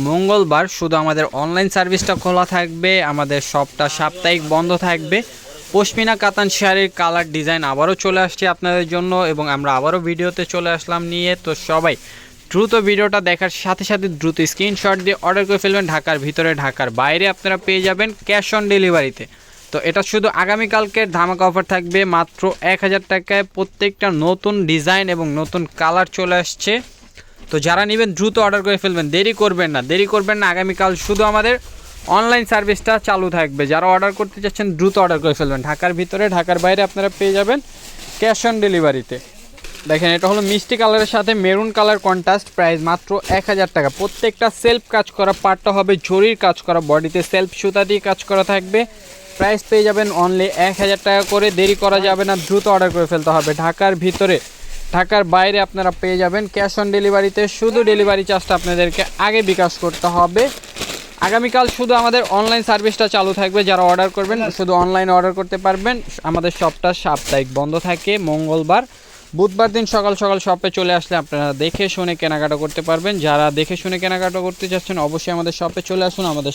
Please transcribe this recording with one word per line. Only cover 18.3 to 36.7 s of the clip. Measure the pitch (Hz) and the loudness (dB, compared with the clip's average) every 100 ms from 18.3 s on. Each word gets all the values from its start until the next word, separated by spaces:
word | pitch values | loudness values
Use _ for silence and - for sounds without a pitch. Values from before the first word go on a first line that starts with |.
| 208 196 214 | 0 2 0
on | 208 | 2
ডেলিভারিতে। | 196 185 170 135 - - - - - - | 4 4 2 0 -4 -18 -20 -20 -20 -8
তো | 151 165 | -4 -2
এটা | 196 190 | -2 -2
শুধু | 214 214 165 | 0 0 0
আগামীকালকের | 185 214 220 220 208 226 208 170 | 0 0 0 0 0 -2 -2 0
ধামাকা | 175 180 185 | 0 2 2
অফার | 175 180 | 2 -2
থাকবে | 185 175 190 190 170 | -2 0 0 2 0
মাত্র | 160 - 190 - 170 | 0 -2 -4 0 -2
এক | 185 190 | 0 0
হাজার | 196 196 | -2 -2
টাকায়। | 190 185 202 196 - | -4 0 -2 -2 -4
প্রত্যেকটা | 185 - 202 196 196 156 165 | -6 -2 -4 -2 -2 0 0
নতুন | 185 208 208 160 | 0 0 0 0
ডিজাইন | 160 156 190 190 170 | 0 2 0 0 -2
এবং | 156 147 | -2 -4
নতুন | 156 180 160 - | -4 -4 -6 -2
কালার | 160 175 180 - | 0 0 0 -2
চলে | 180 180 | 0 0
আসছে। | 170 - 202 233 - - - - - - - | -2 -6 -4 -4 -6 -20 -20 -20 -20 -20 -6
তো | 156 156 | -2 0
যারা | 180 208 | 0 2
নেবেন | 220 220 160 | 0 0 0
দ্রুত | 220 226 202 | 0 2 2
অর্ডার | 202 190 | 2 0
করে | 196 | 0
ফেলবেন, | 196 170 151 170 | 0 -2 0 2
দেরি | 214 208 | 0 2
করবেন | 208 180 165 139 | 0 2 0 -2
না, | 123 | 0
দেরি | 180 202 | 0 2
করবেন | 208 196 208 | 0 0 0
না। | 190 | 0
আগামীকাল | 175 190 180 190 175 - | 0 -2 0 0 0 -2
শুধু | 202 214 | 2 2
আমাদের | 214 220 247 - - - - - 190 | 2 2 0 -4 -20 -20 -14 0 2
অনলাইন | 233 240 220 | 4 2 2
সার্ভিসটা | 214 202 196 - 220 - | 0 0 -2 0 0 2
চালু | 196 185 170 | 0 0 0
থাকবে। | 156 139 143 | -2 -2 0
যারা | 156 180 | 2 4
অর্ডার | 185 196 196 | 4 2 -2
করতে | 202 - | -6 -4
চাচ্ছেন | 202 - 208 156 | -8 -4 -4 2
দ্রুত | 190 202 | 2 4
অর্ডার | 180 160 | 2 2
করে | 156 139 | 0 0
ফেলবেন। | 143 135 135 | -2 -4 -4
ঢাকার | 151 180 175 | -2 -2 -2
ভিতরে, | 180 196 208 180 | -4 -2 0 0
ঢাকার | 170 175 | 0 0
বাইরে | 180 | 2